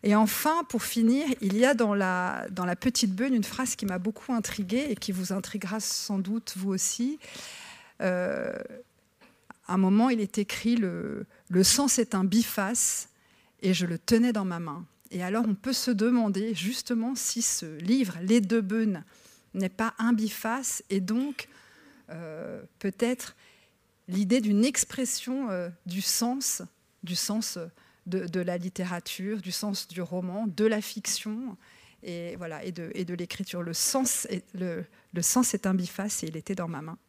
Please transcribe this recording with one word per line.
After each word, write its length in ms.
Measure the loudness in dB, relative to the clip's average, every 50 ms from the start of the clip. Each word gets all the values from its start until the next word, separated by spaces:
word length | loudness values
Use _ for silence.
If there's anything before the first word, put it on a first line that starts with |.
Et 140 | 6 6 6
enfin, 480 | 8 6 6 4 2 2 4 4 4 2 0
pour 140 | -2 -2 -2
finir, 420 | 0 2 4 6 6 6 4 4 0 0 0
il 160 | 0 0 4
y 80 | 6 6
a 80 | 6 6
dans 200 | 4 4 2 4
la, 540 | 2 2 2 2 0 0 -2 -4 -6 -8 -8
dans 160 | -4 -4 -2
La 100 | -2 -2
Petite 380 | 0 -2 0 2 2 2 2 2
Beune 220 | 0 0 2 2
une 80 | 2 2
phrase 320 | 0 -2 -4 -2 -2 -2
qui 100 | -4 -2
m'a 140 | -2 -2 -2
beaucoup 340 | -2 -4 -6 -6 -6 -2 -2
intriguée 540 | -2 -2 -2 -4 -4 -4 0 0 0 0 0
et 60 | -4
qui 160 | -4 -4 -4
vous 220 | -4 -2 -2 -2 -2
intriguera 460 | -4 -4 -6 -8 -8 -6 -4 -4 -4
sans 400 | -4 -4 -4 -4 -4 -2 -2 -2
doute 340 | -2 -2 -2 -4 -4 -6 -8
vous 140 | -4 -2 -2
aussi. 500 | 0 0 0 -2 -2 0 -2 -2 -2 -4 -10 -16 -16 -14 -14 -14 -16 -16 -16 -18 -18 -20 -20 -20 _ _
Euh, 560 | -2 0 0 0 -2 -2 -2 -2 -4 -6 -6 -8 -10 -12 -14 -18 -20 _ _ _ _ _ _ _ -20 -20 _ _ _ _ -20 _ _
à 60 | -2 2
un 40 |
moment, 320 | 4 6 6 6 6 6 6
il 120 | 4 2
est 160 | 0 -2 0
écrit 380 | -2 -2 -2 -4 -2 2 2 2
le, « 500 | 4 2 0 -2 -4 -6 -6 -6 -6 -8 _ _ _ _ _
Le 140 | 4 6 6
sens 360 | 6 6 6 4 4 4 2
est 160 | 2 2 2
un 80 | 2 2
biface 880 | 4 4 4 4 4 0 -2 -2 0 0 0 0 0 0 -2 -6 -10 _ _ _ _ _ _ _ _ _ _
et 120 | 2 2 2
je 120 | 4 2
le 140 | 0 -2 -4
tenais 340 | _ 4 6 6 6 4 2
dans 120 | 0 0
ma 140 | -2 -4 -4
main. » 260 | -6 -8 -8 -10 -12 -14 _ _ _ -10
Et 100 | -6 -6
alors, 240 | -2 0 0 2 2
on 80 | 2 0
peut 180 | 0 0 -2 -2
se 180 | 0 0 0
demander 640 | 2 4 4 4 6 4 4 4 2 0 0 -2 -2
justement 580 | -2 -2 -2 -4 -4 -4 -2 0 0 0 -2 -2
si 260 | -2 -2 -2 -2 0
ce 360 | 0 0 0 -2 -4 -8 -10 -6
livre, 380 | 2 2 4 4 4 0 -2 -4
Les 200 | 2 4 4 4
Deux 200 | 4 4 2 2
Beunes, 420 | 2 2 0 2 2 2 0 -2 -6 -14 -20 -20 -20 -20 -20 _ _ _ -4
n'est 120 | -2 -2
pas 280 | -2 0 -2 -2 -2 0
un 160 | 0 4 4 4
biface 680 | 4 2 -2 -2 -4 -4 -2 -2 -2 -2 -4 -6 -6 -4 _
et 100 | -2 0
donc, 480 | 0 0 0 0 0 -2 -4 -8 -12 -14 -18 -20 -20 -20 -20 -20 -20 -20 -20 -20 _ -14
euh, 500 | -14 -12 -10 -10 -10 -10 -10 -10 -10 -12 -14 -18 _
peut-être 580 | _ -4 -4 0 0 0 0 0 -2 -6 -16 -16 _ _ -20 _ _ _ _ _ _ _ _ _ _ _
l'idée 340 | -4 0 0 4 4 4 4
d'une 220 | 4 4 4 6 4
expression, 840 | 4 4 0 -2 -2 -2 -4 -2 -2 -2 -4 -4 -4 -4 -4 -2 -2
euh, 200 | -4 -4 -4 -6 -10 _ _
du 140 | -6 -6 -2
sens, 600 | 0 0 0 2 0 0 0 0 -2 -2 -2 -4 -6 -14 _ _ _ _ _ _
du 140 | -8 -4 -4
sens 420 | -2 -2 0 -2 -2 -2 -4 -6 -8 -10 -12 _ _ _ _ _ _ _
de, 220 | -4 -4 -4 -4
de 120 | -2 -2 -2
la 180 | -2 0 -2
littérature, 840 | -2 -4 -6 -4 -4 -4 -4 -4 -6 -6 -8 -8 -6 -4 -4 -4 -4
du 100 | -6 -6
sens 360 | -6 -4 -4 -4 -4 -4 -6
du 160 | -8 -8 -8 -6
roman, 420 | -4 -4 -4 -4 -4 -4 -2 -4
de 200 | -2 0 2 4
la 160 | 4 4 2
fiction 760 | -2 -6 -10 -6 -4 -4 -4 -4 -4 -6 -8 -6 -8 -10 -10 _ _ -20 -20 -20 -20 -20 _ _ -10
et, 320 | -8 -8 -8 -8 -8 -8
voilà, 280 | -8 -8 -8 -8 -8 -8
et 80 | -8
de, 200 | -8 -8 -8 -8 -6
et 120 | -6 -4
de 100 | -4 -4
l'écriture. 480 | -6 -6 -8 -6 -8 -8 -6 -6 -6 -6
Le 100 | -4 -2
sens 540 | 0 0 2 2 2 2 2 0 -2 -2 -4
est, 140 | -4 -6 -6 _ -6
le, 320 | -6 -4 -4 -4 -6 -8 -10 _ _ _ _ -4
le 80 | 0 0
sens 320 | 4 4 4 4 4 0
est 100 | 0 0
un 80 | 2 2
biface 500 | 2 0 -2 -6 -6 -6 -4 -4 -4 -6
et 40 |
il 100 | -6 -8
était 180 | -10 -6 -6 -6
dans 120 | -4 -4
ma 160 | -6 -6 -8 -10
main. 160 | -12 -14 -16 _